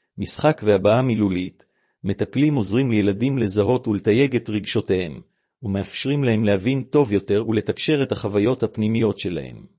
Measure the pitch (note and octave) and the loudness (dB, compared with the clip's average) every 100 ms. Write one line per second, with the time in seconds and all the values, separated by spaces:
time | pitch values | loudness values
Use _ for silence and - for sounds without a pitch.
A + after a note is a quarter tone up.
0 | _ - F#2+ - D3+ D#3 G#2+ G2 G2+ A#2 | _ -10 -6 0 2 2 2 4 4 2
1 | C3 A2 G2+ F2+ F2+ - _ _ _ _ | 2 0 0 -2 -6 -12 _ _ _ _
2 | F#2 F#2+ G#2 - D3 C#3+ F#2 A2 C3+ G#2+ | -6 -4 -4 0 2 2 0 0 2 2
3 | G2+ G2 B2+ C3+ G#2+ G#2 G2+ B2+ - G2+ | 2 0 -2 0 0 0 2 0 0 -2
4 | - A2 C#3 B2 A#2+ G#2+ G2+ A2+ - F#2 | 2 2 2 0 -2 -4 -2 -4 0 -2
5 | F2 B1+ - _ _ _ A2+ G2 F#2 - | -2 -8 -16 _ _ _ -6 -4 -4 -6
6 | C3 D3 B2+ A2 G#2+ G2+ G#2 C3+ A#2+ D3 | -2 0 2 2 2 2 0 -2 0 2
7 | B2+ G2+ - G2+ A2 A2 - - - D3+ | 2 0 0 0 0 -2 -2 -4 0 0
8 | C3 G2 G#2+ G2+ A2+ B2+ A2 - G#2+ A2+ | 0 -2 -2 0 2 0 -2 -2 -2 2
9 | A2 G2 G2 E2 C2 A1+ - | 0 -2 -6 -6 -8 -14 -20